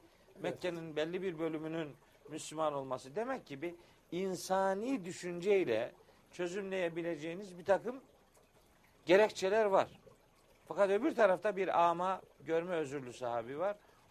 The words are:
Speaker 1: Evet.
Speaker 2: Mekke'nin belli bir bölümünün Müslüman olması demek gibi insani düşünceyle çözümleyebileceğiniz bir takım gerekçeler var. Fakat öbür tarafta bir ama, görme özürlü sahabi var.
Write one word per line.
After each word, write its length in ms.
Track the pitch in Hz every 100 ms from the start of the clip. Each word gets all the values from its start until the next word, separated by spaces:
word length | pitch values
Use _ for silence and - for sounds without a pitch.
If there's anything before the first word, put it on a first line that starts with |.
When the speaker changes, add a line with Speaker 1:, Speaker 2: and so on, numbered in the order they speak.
| - _ -
Speaker 1:
Evet. 80 | -
Speaker 2:
Mekke'nin 540 | 185 - 180 170 165 151
belli 260 | 156 180
bir 160 | 190 160
bölümünün 580 | 160 156 156 165 156 131 _ _ -
Müslüman 460 | 147 - 156 156
olması 420 | 143 135 127 131 151
demek 300 | 233 262 -
gibi 280 | 139 170 170 - - _
insani 920 | 170 190 180 - 190 190 190 233 269
düşünceyle 880 | 180 170 175 175 175 202 156 110 127 - - - _
çözümleyebileceğiniz 1300 | - 175 190 196 190 170 165 165 165 156 170 202 175
bir 60 |
takım 360 | 180 185 185 262 - - _ _ _ _ _ _ _ _ -
gerekçeler 580 | 185 214 - 190 214
var. 240 | 208 190 117 - - - _ _ _ _ -
Fakat 220 | 160 196
öbür 240 | 202 285
tarafta 420 | 254 208 180 214 196
bir 320 | 185 - 170
ama, 320 | 170 180 185 - -
görme 360 | 139 165 175 170
özürlü 360 | 147 143 127
sahabi 460 | 113 123 120 117 139
var. 180 | 190 202 - _ _